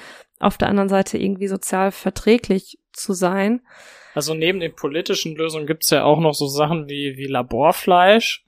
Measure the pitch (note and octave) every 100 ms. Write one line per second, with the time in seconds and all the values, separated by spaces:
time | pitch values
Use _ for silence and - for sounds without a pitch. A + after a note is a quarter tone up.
0 | - - _ - G3+ - - G3+ G3 G3
1 | G3 - G3 F#3+ G3 F#3+ - F#3 F#3+ -
2 | F#3+ - G#3 A#3+ - F#3+ - - _ -
3 | - F3+ F3+ G3 G3+ B3 _ - - -
4 | - - D3 D#3+ E3 F#3+ E3 - D3 D#3+
5 | E3+ F#3 E3 D#3 D#3+ D#3 D3 D#3+ - D3
6 | C#3+ D3+ D#3+ C#3+ C#3+ C#3+ D3+ E3 C#3+ C#3+
7 | C#3+ C3 C3+ C3 B2 A#2 D#3 - - F3+
8 | F#3 A3+ - -